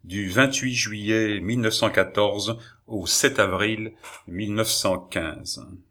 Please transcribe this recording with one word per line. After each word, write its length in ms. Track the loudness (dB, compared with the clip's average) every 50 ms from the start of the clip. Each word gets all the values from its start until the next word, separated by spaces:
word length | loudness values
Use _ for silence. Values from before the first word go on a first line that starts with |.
| _
du 240 | -8 -6 -4 -4 0
vingt-huit 440 | 4 4 4 4 4 -2 -2 -2 -2
juillet 640 | -2 -2 -2 -4 -6 0 2 2 2 2 2 0 -2
mille 180 | -2 0 0 2
neuf 160 | 2 2 2
cent 160 | 2 0 2
quatorze 640 | 4 4 2 2 2 2 2 2 2 -2 -4 -4 -6 -8 -10 -20 -20 _ _
au 220 | -10 -8 -6 -2 0
sept 320 | 0 2 2 2 4 4
avril 520 | 2 2 2 0 0 0 0 -4 -6 -10 -12 _ -20 -18 -18 -18 _ -10
mille 260 | -6 -6 -4 -2 0
neuf 140 | 0 0 0
cent 300 | 0 0 2 0 0 0
quinze. 640 | -4 -6 -6 -6 -6 -6 -8 -10 -10 -10 -10 -10 -12 -18 -18 -20 -20 _